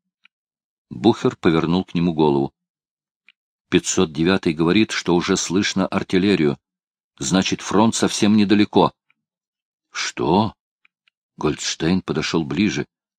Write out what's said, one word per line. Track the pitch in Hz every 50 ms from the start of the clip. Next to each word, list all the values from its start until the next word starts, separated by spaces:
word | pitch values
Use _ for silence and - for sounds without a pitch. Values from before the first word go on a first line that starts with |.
| _ _ _ _ _ _ _ _ _ _ _ _ _ _ _ _ _ _
Бухер | - - - 110 113 - - 127 120
повернул | - - 92 80 80 76 78 87 92 92
к | -
нему | - 87 85 90 80
голову. | 76 78 76 71 69 69 69 - _ _ _ _ _ _ _ _ _ _ _ _ _ _ _ _ _ _ _ _ _ _ _
«Пятьсот | - 87 - - - 95 92 82
девятый | 76 76 82 90 98 92 - 92 78
говорит, | 78 82 82 90 107 110 -
что | - - - - 87
уже | 87 82 - 95
слышно | 90 - - 82 98 101 - - 95 95
артиллерию. | - - 95 82 - - 90 92 104 98 78 78 71 67 - _ _ _ _ _ _ _ _ _ _ _ _
Значит, | - 98 87 95 95 - 95 -
фронт | - - - 98 110 113 -
совсем | - 107 92 - - 113 104 107 107
недалеко». | 104 95 104 104 104 - - 101 82 69 - _ _ _ _ _ _ _ _ _ _ _ _ _ _ _ _ _ _ _
«Что?» | - - - - - - 60 71 85 101 110 104 - _ _ _ _ _ _ _ _ _ _ _ _ _ _ _ _
Гольдштейн | - - 76 69 - - - - - 80 82 95 92
подошел | - - 76 78 71 - - 85
ближе. | 80 67 71 82 107 95 67 71 65 - _ _ _ _ _